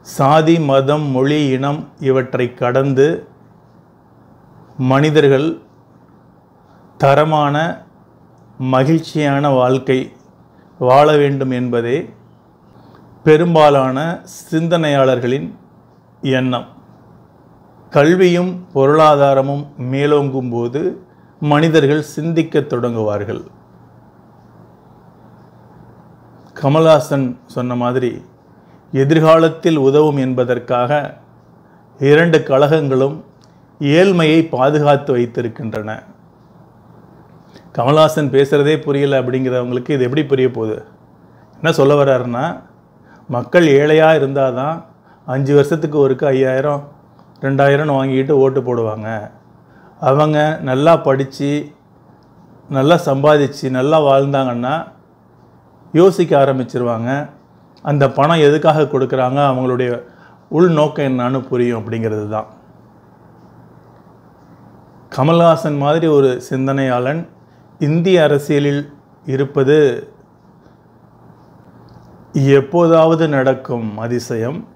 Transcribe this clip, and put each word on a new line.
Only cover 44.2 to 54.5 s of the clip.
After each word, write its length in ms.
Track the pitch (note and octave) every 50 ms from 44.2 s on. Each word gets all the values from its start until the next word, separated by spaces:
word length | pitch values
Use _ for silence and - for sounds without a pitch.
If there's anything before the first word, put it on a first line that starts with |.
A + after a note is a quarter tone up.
| C#3
இருந்தாதான் 640 | C3+ C#3 C#3 C3+ C3 B2 B2 C3+ D3 D#3+ E3+ - _ _ _ _ _ _ _ _
அஞ்சு 280 | - B2+ C3+ C#3 C3 D3
வருஷத்துக்கு 440 | D3 C#3 C#3+ E3 D#3+ D3+ D#3 D3 D3+
ஒருக்க 280 | C#3+ C3 C3 B2 D3+
ஐயாயிரம், 600 | C#3+ C3+ C3 C3+ C3 C3 C3 C3+ D3 C#3+ C#3+ C#3+ - - _ _ _ _ _ - _ _ _
ரெண்டாயிரம்னு 640 | - C3+ C#3 C3+ C#3 C#3 C#3+ C#3+ D#3 D3+ C#3 C3+ C3+
வாங்கிட்டு 280 | C3+ C3 C3 C3+ C#3
ஓட்டு 300 | D#3 C#3 C3+ C3+ B2+ C#3
போடுவாங்க. 720 | A#2+ B2 B2 A#2 A2+ A2 G#2+ G#2+ G#2+ A2 A2+ G#2+ G#2 A2 - - _ _ _ _ _ _ _ - _ - _ _
அவங்க 580 | - C3+ C3+ D3 D3+ D#3 D3+ D3+ D3+ D#3 D#3+ - -
நல்லா 340 | C#3 C3 C3 D3 E3 E3
படிச்சு, 760 | D#3+ - C#3+ C3+ C3+ C#3 C3+ - - C#3 C#3+ D3 D3 D3 D3 - _ _ _ _ _ _ _ _ _ _ _ _ _ - _ - - _ -
நல்லா 320 | D3 C3+ C3+ D3+ F3 E3 E3+
சம்பாதிச்சு, 680 | D#3 C3+ C3+ C#3 D3+ D3+ D3+ C#3+ B2+ C#3 - - C3+
நல்லா 320 | C3 B2+ C3 C#3+ D#3 D#3+ D3+
வாழ்ந்தாங்கன்னா 840 | C#3 C3+ C#3 C#3 C#3 C#3 C3+ C3+ B2+